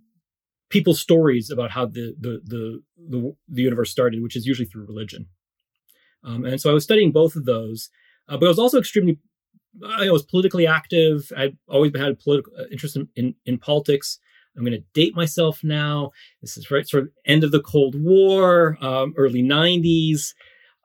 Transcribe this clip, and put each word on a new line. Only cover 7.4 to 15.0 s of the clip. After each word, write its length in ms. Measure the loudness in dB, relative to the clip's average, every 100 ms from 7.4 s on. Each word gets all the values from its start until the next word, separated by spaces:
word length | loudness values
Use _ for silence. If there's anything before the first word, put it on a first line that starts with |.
| -4
those, 440 | -4 -6 -10 -14 _ _ _ -12
uh, 80 | 0
but 120 | 2
I 20 |
was 100 | 4
also 180 | 4 2
extremely, 400 | 0 0 0 0 _ _ _ _ _ -18 -8
I 260 | -2 2
was 120 | 2
politically 440 | 2 0 0 2 2
active. 640 | 0 0 2 2 2 -4 -6
I'd 180 | -6 -6 -4
always 260 | 0 2 0
had 160 | -4
a 40 | -4
political, 360 | -2 -2 -2 -12
uh, 60 | -14
interest 280 | -12 -8 -8
in, 100 | -8 -6
in, 180 | -6 -6 -6
in 140 | -6
politics. 600 | -2 -2 0 -2 -4 -14 _ _ _ -8
I'm 80 | -6
gonna 140 | -6 -4
date 220 | 0